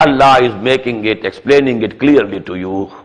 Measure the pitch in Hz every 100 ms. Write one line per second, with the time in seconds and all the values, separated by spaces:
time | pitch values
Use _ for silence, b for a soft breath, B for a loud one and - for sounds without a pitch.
0 | 156 135 135 131 123 101 120 131 123 113
1 | 107 104 95 - 120 143 135 117 107 -
2 | 143 143 98 98 - 92 92 95 95 -